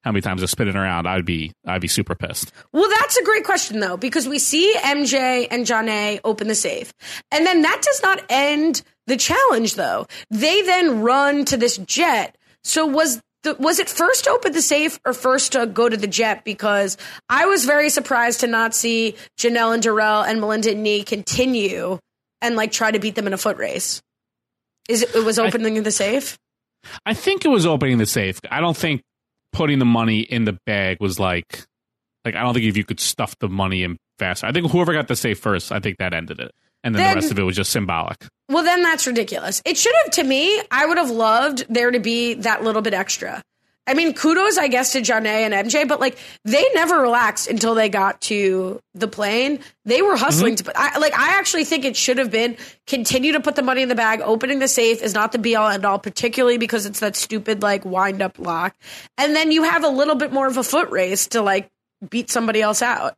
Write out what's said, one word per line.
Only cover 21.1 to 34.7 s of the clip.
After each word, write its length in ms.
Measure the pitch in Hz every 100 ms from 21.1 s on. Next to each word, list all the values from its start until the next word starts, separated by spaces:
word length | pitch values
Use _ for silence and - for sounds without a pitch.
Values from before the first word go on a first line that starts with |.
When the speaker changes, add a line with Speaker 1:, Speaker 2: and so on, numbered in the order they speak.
| 208 - - 262 240 202 175 185 185 _ _ _ _
Speaker 2:
and, 160 | 240
like, 160 | 226 220
try 200 | - 220
to 80 | 214
beat 160 | 214
them 100 | 220
in 80 | 202
a 40 | 190
foot 200 | 214 -
race. 440 | - 69 - - _ _ _ _ _ _ _ _ -
Is 140 | 226
it, 100 | 240
it 80 | 233
was 140 | 220 220
Speaker 1:
I 80 |
Speaker 2:
opening 360 | 220 233 220 220
the 80 | 214
safe? 480 | - 202 262 - - _ _ _ _ - -
Speaker 1:
I 80 | -
think 320 | 220 381 392
it 40 | 320
was 180 | 233 165
opening 320 | 147 135 120
the 80 | 107
safe. 320 | 123 95 90 -
I 120 | 135
don't 140 | 170
think 280 | 156 165 139 _ _ _ _ _
putting 240 | - 156 139
the 80 |
money 360 | 123 117 113 110
in 240 | 113 120
the 120 | 107 92
bag 320 | - 104 95 90
was, 200 | 101 90
like, 460 | 95 87 - - - _ _ _ _ _
like, 100 | 117
I 60 | 92
don't 140 | 123
think 100 | 120
if 100 | 110
you 80 | 104
could 160 | 101 101
stuff 360 | - - 92 -
the 80 | 104
money 360 | 95 95 92
in 140 | 90 85 _ -
faster. 300 | 92 87 107
I 40 |
think 200 | 156 165